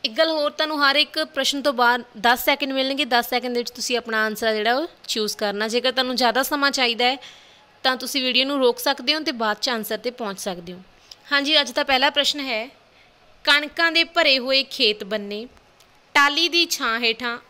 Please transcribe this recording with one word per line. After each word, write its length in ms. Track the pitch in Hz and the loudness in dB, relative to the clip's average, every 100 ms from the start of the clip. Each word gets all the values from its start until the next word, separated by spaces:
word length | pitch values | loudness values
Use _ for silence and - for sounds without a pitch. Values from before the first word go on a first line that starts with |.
ਇੱਕ 140 | - 220 | -6 0
ਗੱਲ 120 | 320 | 0
ਹੋਰ, 220 | 311 294 | 2 -2
ਤੁਹਾਨੂੰ 320 | 294 311 302 | -2 -4 2
ਹਰ 120 | 285 285 | 2 2
ਇੱਕ 280 | 302 311 | 0 -2
ਪ੍ਰਸ਼ਨ 380 | 311 277 262 285 | -4 -2 -2 0
ਤੋਂ 120 | 277 | 0
ਬਾਅਦ 300 | 247 240 247 - 214 | 4 4 4 -2 0
ਦਸ 280 | 233 247 - | 2 4 2
ਸੈਕਿੰਡ 280 | 277 277 | 0 0
ਮਿਲਣਗੇ। 320 | 269 262 269 269 | -2 -2 -2 2
ਦਸ 240 | 240 240 | 0 2
ਸੈਕਿੰਡ 240 | 247 247 | -4 -2
ਦੇ 60 | 240 | -4
ਵਿੱਚ 120 | 240 | -6
ਤੁਸੀਂ 260 | - - 240 | -8 -4 -4
ਆਪਣਾ 280 | 226 220 220 | -2 0 0
ਆਨਸਰ 220 | 214 226 | 0 -2
ਆ 60 | |
ਜਿਹੜਾ 200 | 214 214 262 | 0 0 0
ਉਹ 120 | 339 - - | -2 -10 -6
ਚੂਜ਼ 300 | 226 214 - | -4 -4 -2
ਕਰਨਾ। 300 | 208 202 220 | -4 -2 -2
ਜੇਕਰ 240 | 240 254 | 0 0
ਤੁਹਾਨੂੰ 240 | 247 254 247 | 0 -2 2
ਜ਼ਿਆਦਾ 280 | 247 240 | 2 2
ਸਮਾਂ 280 | 262 294 277 | -2 0 0
ਚਾਹੀਦਾ 340 | 269 240 226 247 | 2 -2 2 0
ਹੈ 120 | 269 - - - - _ _ | -2 -10 -20 -20 -20 _ _
ਤਾਂ 120 | 262 254 | -2 -2
ਤੁਸੀਂ 240 | 254 277 | -4 -2
ਵੀਡੀਓ 240 | 254 247 269 | 2 2 2
ਨੂੰ 140 | 285 | 2
ਰੋਕ 200 | 247 240 | 2 2
ਸਕਦੇ 340 | 294 277 254 | -2 -2 -2
ਹੋ 60 | 311 | -2
ਤੇ 120 | 311 | -4
ਬਾਅਦ 260 | 240 220 208 | -2 -4 -2
'ਚ 120 | - | -4
ਆਨਸਰ 280 | 233 208 220 | -4 -4 -6
'ਤੇ 140 | 247 | -6
ਪਹੁੰਚ 280 | 240 220 190 | -6 -10 -8
ਸਕਦੇ 340 | 208 180 175 | -8 -8 -12
ਹੋ। 60 | 180 190 _ _ - - | -16 -20 _ _ -20 -2
ਹਾਂਜੀ, 300 | 285 285 302 | 0 2 2
ਅੱਜ 100 | 277 | 2
ਦਾ 120 | 247 | -2
ਪਹਿਲਾ 260 | 285 262 285 | 0 2 2
ਪ੍ਰਸ਼ਨ 300 | 294 269 294 | 2 -2 -2
ਹੈ, 280 | 269 220 247 - _ _ _ _ _ _ | -4 -6 -8 -16 _ _ _ _ _ _
ਕਣਕਾਂ 480 | - 294 294 - 330 | 2 2 2 0 2
ਦੇ 120 | 330 | 2
ਭਰੇ 340 | 330 339 311 262 | 2 2 4 2
ਹੋਏ 240 | 247 269 | 2 0
ਖੇਤ 400 | 269 - 226 208 | 0 0 0 0
ਬੰਨੇ, 440 | 202 214 202 208 240 - _ _ _ _ _ | -6 -6 -6 -10 -12 -20 _ _ _ _ _
ਟਾਹਲੀ 360 | 294 285 294 339 | 4 4 2 2
ਦੀ 160 | 339 339 | 2 0
ਛਾਂ 340 | - 254 226 | -2 -2 -2
ਹੇਠਾਂ 380 | 240 220 247 240 | -2 -2 -6 -8